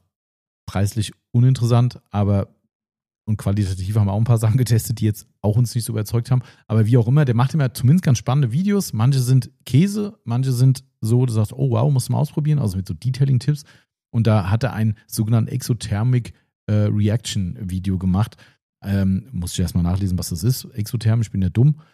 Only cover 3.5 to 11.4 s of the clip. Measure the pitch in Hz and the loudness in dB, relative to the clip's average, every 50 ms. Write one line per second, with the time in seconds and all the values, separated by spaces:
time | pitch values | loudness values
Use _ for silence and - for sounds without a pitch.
3.5 | 98 107 104 90 92 92 92 95 107 113 104 98 98 107 113 117 117 110 113 110 | 0 0 0 -2 -4 -6 -6 -2 0 0 0 0 0 0 0 0 0 0 2 0
4.5 | 107 127 123 - 120 110 - - 117 - 110 107 107 - - _ _ _ - 104 | 0 0 0 0 0 0 0 -2 -4 -2 -2 -2 -2 -4 -10 _ _ _ -2 0
5.5 | 98 123 127 110 - 117 110 - 113 110 104 - - 117 113 - 127 127 - - | 0 0 0 -2 -2 -6 -6 -6 -6 -6 -6 -4 -4 -4 -2 -2 -2 -2 -4 -6
6.5 | - _ _ - 107 110 107 104 127 127 92 113 135 151 151 127 110 113 123 131 | -14 _ _ -2 0 2 4 4 4 4 4 4 4 2 4 2 2 2 2 2
7.5 | - 160 139 123 - - - 120 156 185 - 156 123 - - - 127 147 139 110 | 0 0 -2 -2 -2 0 2 4 4 4 4 2 0 0 0 0 0 0 0 0
8.5 | 110 151 190 202 202 202 185 - - 107 110 135 143 131 127 120 131 131 113 - | 0 0 0 0 0 0 -2 -2 -2 0 2 2 2 2 2 2 2 2 2 0
9.5 | - _ _ - - 135 185 202 202 214 208 202 - _ _ 113 117 123 135 135 | -8 _ _ 0 2 2 2 2 0 -4 -6 -6 -10 _ _ -4 -2 -2 -2 -2
10.5 | 127 120 131 131 127 - - _ _ _ - 107 120 123 127 123 110 110 | 0 4 4 4 4 2 -4 _ _ _ -2 0 2 2 2 2 0 0